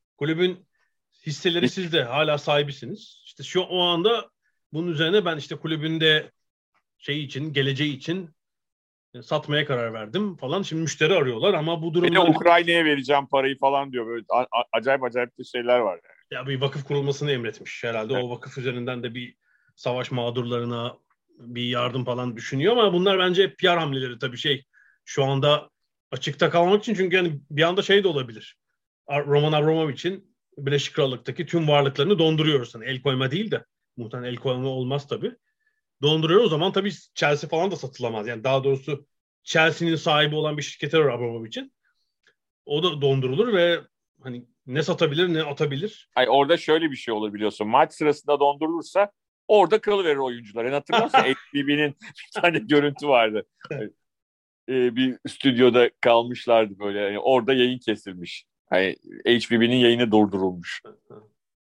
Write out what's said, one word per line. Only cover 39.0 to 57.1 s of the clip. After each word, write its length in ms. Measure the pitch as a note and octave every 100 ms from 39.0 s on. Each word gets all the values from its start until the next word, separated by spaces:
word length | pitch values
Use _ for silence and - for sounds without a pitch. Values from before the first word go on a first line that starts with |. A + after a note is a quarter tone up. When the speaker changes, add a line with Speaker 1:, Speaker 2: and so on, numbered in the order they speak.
| - _ _ _
Speaker 1:
Chelsea'nin 520 | - E3 D#3+ D#3 E3+ D#3+
sahibi 400 | E3+ D3+ D3+ D3+
olan 220 | D3+ D3+
bir 40 |
şirketi 380 | C#3+ - D3+ D#3+
var 60 | C#3+
Abramovich'in. 680 | A#2+ A#2+ A#2 A2+ B3 C4+ _ _ _ _ _ _ _ _ _ -
O 180 | D3
da 180 | F3 D3+
dondurulur 520 | C#3 C3+ B2+ C#3 A#3+
ve 280 | G3 F3 E3 - _ _ _
hani 220 | B2+ B2 B2 _ -
ne 160 | C3+
satabilir 500 | D#3 E3 D#3+ C#3+ F3+
ne 100 | D#3+
atabilir. 680 | D3+ C#3 D3 C#3 G#3 - _ -
Speaker 2:
Ay, 100 | B2+
orada 280 | C#3 C#3 E3+
şöyle 340 | - D#3 D#3+
bir 40 | B2+
şey 180 | -
olabiliyorsun. 540 | G#2+ G#2+ G#2 G#2+ - G#2+
Maç 260 | B2 D#3
sırasında 460 | - D3+ C#3+ - D3
dondurulursa 720 | C#3+ C#3+ D#3 E3+ - - G#3 _ _ _ -
orada 340 | G#3+ E3+ G#3+
kalıverir 360 | G#3 G3+ F3 C#3+
oyuncular. 480 | C3 A#2+ A2 G#2+ A#2
Yani 80 |
hatırlıyor 320 | C#3+ - A#3 D#4+
musun? 140 | C4
Speaker 1:
<laughs> 40 |
Speaker 2:
H 120 | B2+ C3+ -
B 140 | C#3+ C#3
B'nin 280 | D3 D3+ -
bir 400 | - - - G#3+
tane 180 | F3 D3+
görüntü 480 | G#2+ D3 C#3+ C#3 C#3+
vardı. 380 | B2+ A2+ G#2+ - _ - C#3+ G#2+ - _ _ _ _ _ _ -
Ee, 260 | C3 B2 A#2
bir 220 | C3 A#2+ -
stüdyoda 640 | - C#3 A#2+ B2+ A#2+ A#2+ -
kalmışlardı 800 | B2 A#2 A#2+ A#2+ - A#2 A2 F#2+
böyle. 200 | G2+ G2+
Yani 200 | G2+